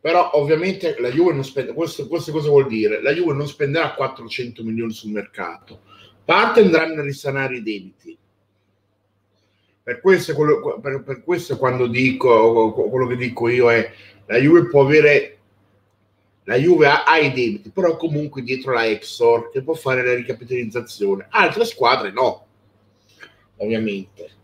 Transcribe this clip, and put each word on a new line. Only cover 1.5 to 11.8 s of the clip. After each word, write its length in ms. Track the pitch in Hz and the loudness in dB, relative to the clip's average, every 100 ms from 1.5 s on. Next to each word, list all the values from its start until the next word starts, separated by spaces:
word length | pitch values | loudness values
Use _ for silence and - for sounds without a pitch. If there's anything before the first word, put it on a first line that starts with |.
| 139 120 127 | -6 -8 -6
questo, 320 | 165 - 120 | -6 -6 -8
questo 240 | 165 - | -8 -4
cosa 180 | 156 147 | -4 4
vuol 160 | 143 131 | 4 4
dire? 380 | 110 104 107 | 0 0 0
La 80 | 123 | -2
Juve 220 | 160 170 | 0 -2
non 140 | 139 147 | -2 -6
spenderà 460 | - 143 156 147 | -6 -4 -2 -4
quattrocento 720 | - 131 - 113 - 120 110 | -4 -8 -8 -14 -12 -12 -10
milioni 300 | 113 113 113 | -8 -6 -6
sul 180 | 110 110 | -10 -10
mercato. 680 | 104 101 - 90 82 _ - _ - - _ - | -10 -10 -12 -12 -12 _ -20 _ -20 -20 _ 0
Parte 360 | 180 233 240 | 2 4 4
andranno 400 | 196 160 160 156 | 4 4 0 -6
a 20 | |
risanare 540 | 143 139 139 135 135 123 | -8 -8 -6 -4 -4 -6
i 40 | |
debiti. 560 | 110 104 92 _ - - _ _ _ _ _ _ _ _ _ _ _ _ _ _ _ _ | -8 -10 -12 _ -20 -20 _ _ _ _ _ _ _ _ _ _ _ _ _ _ _ _
Per 180 | - 123 | -12 -2
questo, 320 | 190 180 - | 2 2 2
quello, 460 | 147 151 131 143 110 | 0 2 2 -2 -8
per, 220 | 131 135 | -8 -10
per 200 | - 127 | -10 -12
questo 320 | - 175 - 123 | -4 -6 -4 -2
quando 300 | 131 123 | -2 0